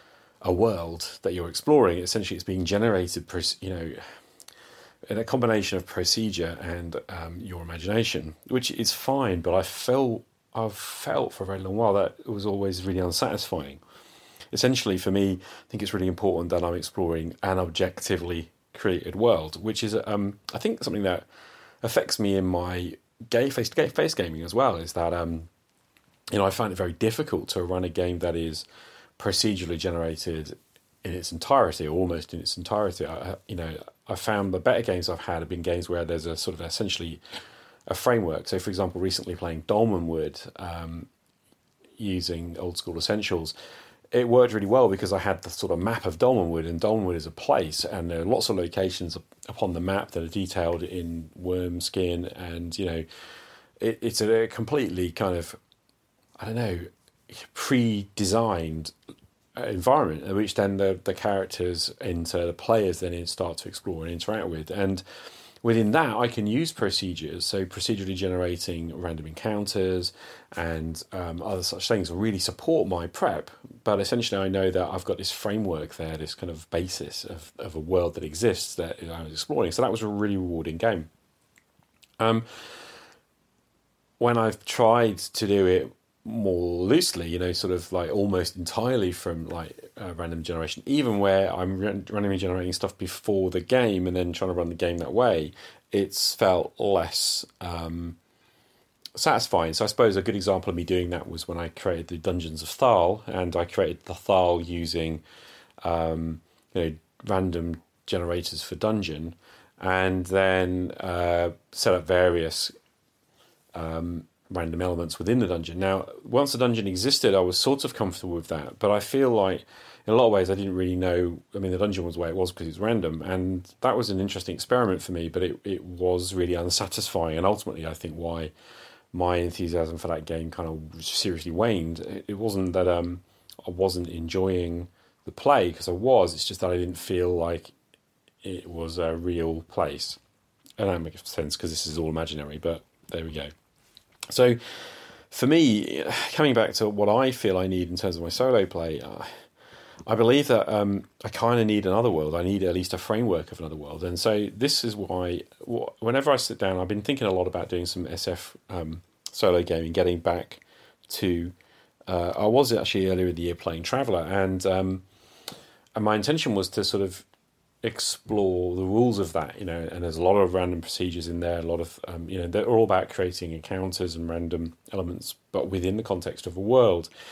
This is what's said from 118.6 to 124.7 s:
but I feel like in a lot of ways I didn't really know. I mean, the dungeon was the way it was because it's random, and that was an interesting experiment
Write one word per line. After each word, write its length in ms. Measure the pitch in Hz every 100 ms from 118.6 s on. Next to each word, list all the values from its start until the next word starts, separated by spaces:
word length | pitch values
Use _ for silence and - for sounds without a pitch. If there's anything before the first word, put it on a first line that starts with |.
| 71 -
but 120 | 104
I 100 | 104
feel 300 | 101 135 135
like 340 | 110 95 85 - - - - -
in 60 |
a 40 | 113
lot 100 | 117
of 60 |
ways 180 | 101 90
I 40 |
didn't 200 | 98 98
really 200 | 92 92
know. 460 | 90 90 87 87 82 -
I 40 | 101
mean, 140 | 95
the 60 | 90
dungeon 260 | 104 95
was 120 | 85 82
the 40 |
way 80 | 85
it 80 | 92
was 160 | 90
because 160 | - 82
it's 80 | 80
random, 460 | 107 117 82 80
and 440 | 76 92 92 90 - -
that 160 | 127 113
was 140 | 107
an 100 | 95
interesting 340 | 98 95 -
experiment 460 | 87 -